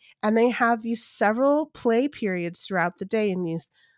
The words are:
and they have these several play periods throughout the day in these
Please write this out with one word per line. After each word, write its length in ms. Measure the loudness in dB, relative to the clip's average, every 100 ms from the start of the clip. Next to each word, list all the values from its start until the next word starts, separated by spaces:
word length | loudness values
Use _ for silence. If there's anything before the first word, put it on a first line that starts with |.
| _ _
and 140 | 0 4
they 120 | 4
have 340 | 4 2 0
these 220 | -2 -6
several 640 | -6 0 0 2 2 2 0
play 420 | -4 0 2 0
periods 540 | -2 -4 -2 -4 -8
throughout 340 | -4 -2 -2 -2
the 60 |
day 260 | -4 -2 0
in 120 | -2
these 240 | -4 -6 -8 _ _